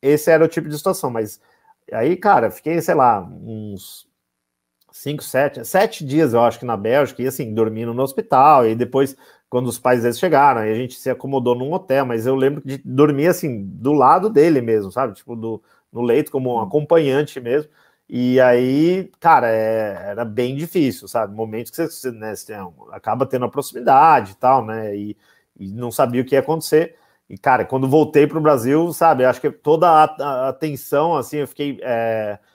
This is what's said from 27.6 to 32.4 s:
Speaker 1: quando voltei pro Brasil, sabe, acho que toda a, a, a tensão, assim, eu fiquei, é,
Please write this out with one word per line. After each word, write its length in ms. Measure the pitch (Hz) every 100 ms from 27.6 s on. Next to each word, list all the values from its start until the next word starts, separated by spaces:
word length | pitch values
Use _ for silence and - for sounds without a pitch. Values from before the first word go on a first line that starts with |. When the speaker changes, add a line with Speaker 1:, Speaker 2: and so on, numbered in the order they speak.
Speaker 1:
quando 220 | 95 131 131
voltei 380 | 151 139 147 147
pro 140 | 160
Brasil, 520 | 151 139 120 151 170
sabe, 320 | 151 165 135
acho 160 | 127 -
que 100 | 147
toda 360 | - 147 160 175
a, 160 | 156
a, 440 | 151 - 143 131 135
a 40 |
tensão, 640 | 151 156 135 - 143 165 156
assim, 200 | - 147
eu 100 | 135
fiquei, 320 | - 143 127
é, 580 | 127 117 113 110 107 101